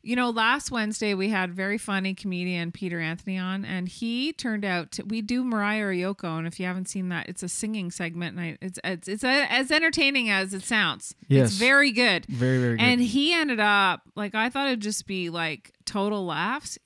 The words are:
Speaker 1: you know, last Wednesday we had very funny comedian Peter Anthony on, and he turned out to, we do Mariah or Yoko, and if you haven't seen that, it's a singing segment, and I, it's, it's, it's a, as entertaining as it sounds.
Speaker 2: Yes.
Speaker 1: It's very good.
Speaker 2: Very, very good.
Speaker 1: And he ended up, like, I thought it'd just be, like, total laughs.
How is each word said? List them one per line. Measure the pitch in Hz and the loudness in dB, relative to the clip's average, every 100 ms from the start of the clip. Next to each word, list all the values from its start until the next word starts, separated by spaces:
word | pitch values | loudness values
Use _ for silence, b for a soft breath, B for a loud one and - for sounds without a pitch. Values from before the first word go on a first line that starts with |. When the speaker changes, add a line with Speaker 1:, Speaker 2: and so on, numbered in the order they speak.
Speaker 1:
you | - 247 | -2 0
know, | 247 | 2
last | 226 220 277 - | 2 2 2 0
Wednesday | 240 214 214 214 | -2 -2 -2 -2
we | 196 196 | 0 0
had | 208 185 | 0 -2
very | 175 190 214 | -2 -2 -2
funny | - 196 190 | -2 -2 -2
comedian | 190 202 180 180 175 170 | -4 -4 -4 -2 -2 -4
Peter | - 190 170 | -6 -6 -4
Anthony | 160 170 - 190 | -4 -6 -6 -4
on, | 185 190 196 | -4 -6 -4
and | 190 180 | -6 -6
he | - 233 233 285 | -6 -4 -2 -4
turned | 320 240 214 | -4 -4 -2
out | 202 180 160 | -2 -2 -4
to, | - | -10
we | - 226 | -6 -6
do | 214 247 | -2 -2
Mariah | 254 226 208 214 208 | 0 0 0 0 0
or | |
Yoko, | 180 185 196 175 160 | 0 -2 -4 -4 -4
and | 165 | -6
if | - | -4
you | 185 | -4
haven't | 180 185 | -4 -6
seen | 196 185 | -4 -4
that, | 170 - | -4 -6
it's | 180 | -8
a | 180 | -6
singing | - 214 214 175 | -4 -4 -4 -6
segment, | - 170 170 175 131 | -4 -6 -4 -6 -4
and | 170 | -8
I, | - | -6
it's, | 185 180 - | -10 -8 -6
it's, | 180 185 | -6 -6
it's | 202 254 | -2 2
a, | 269 277 | 2 2
as | 247 269 | 2 2
entertaining | 311 320 320 277 277 226 | 2 2 2 2 2 2
as | 196 190 | 0 0
it | 196 | -4
sounds. | - 226 175 117 - - - | 0 2 2 0 -10 -16 4
Speaker 2:
Yes. | 135 120 | 6 6
Speaker 1:
It's | 190 | 4
very | 240 277 285 | 6 8 6
good. | 220 247 180 - | 4 4 4 0
Speaker 2:
Very, | 123 127 131 | 0 2 4
very | 123 117 | 4 4
good. | |
Speaker 1:
And | 240 247 | 4 4
he | 240 247 294 | 4 2 2
ended | 339 302 233 | 2 2 2
up, | 208 202 190 165 _ - | 4 4 4 2 _ -6
like, | 202 214 | -4 0
I | 233 | 0
thought | 269 277 | 0 0
it'd | 247 | 0
just | 208 208 - | -2 -6 -6
be, | 190 170 | -4 -4
like, | 170 160 139 - _ - | -2 -4 -4 -12 _ -6
total | 208 202 208 180 | -2 0 0 -2
laughs. | 151 185 277 - - | -2 -2 -4 -8 -14